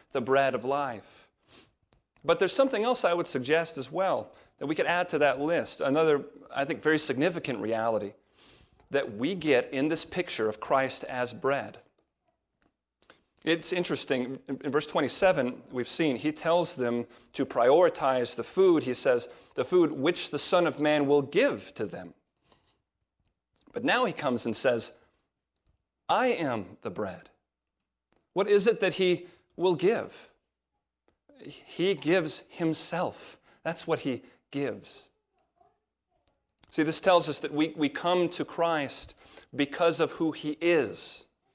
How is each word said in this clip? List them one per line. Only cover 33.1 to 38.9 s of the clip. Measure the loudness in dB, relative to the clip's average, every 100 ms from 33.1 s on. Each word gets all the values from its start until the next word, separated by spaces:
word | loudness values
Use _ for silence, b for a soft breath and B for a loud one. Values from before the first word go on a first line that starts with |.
| -6 -16 -20 b b
That's | -8 -8 -4
what | -4
he | -2 -6 B B _
gives. | -6 -4 -6 -12 -18 -20 _ _ _ _ _ _ _ _ _ _ _ _ _ _ _ _
See, | -2
this | 0 0
tells | 4 4 4
us | -2
that | -4
we, | 0 -2
we | 0 -2
come | 0 0 2 0
to | -2 -6
Christ | -2 0 0 -4